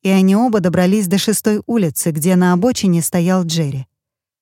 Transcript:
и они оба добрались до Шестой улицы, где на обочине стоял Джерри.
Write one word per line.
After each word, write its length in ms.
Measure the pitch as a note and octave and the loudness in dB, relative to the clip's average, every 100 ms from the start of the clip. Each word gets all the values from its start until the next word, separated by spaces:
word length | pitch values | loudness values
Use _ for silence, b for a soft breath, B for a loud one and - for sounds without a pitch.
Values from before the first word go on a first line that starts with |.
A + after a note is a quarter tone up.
и 80 | F#3+ | 0
они 260 | F#3+ F#3+ G3+ | 2 4 2
оба 240 | B3 G#3+ | 2 0
добрались 480 | F3+ F3+ F3+ G#3+ F#3 | 0 0 2 0 0
до 100 | F#3+ | -2
Шестой 440 | - G3+ A3 G#3 - | -2 -2 -2 -2 -2
улицы, 440 | A#3 E3+ - F3 | -2 -2 -2 -4
где 240 | C#3+ E3+ F3+ | -2 0 2
на 180 | F3+ | 2
обочине 480 | F3+ A#3+ A#3+ F#3+ E3+ | 2 0 0 0 0
стоял 440 | - F3+ E3+ F#3 E3 | 0 -2 0 0 -2
Джерри. 420 | E3 D3 C3+ B2+ _ _ _ _ _ | -4 -4 -6 -10 _ _ _ _ _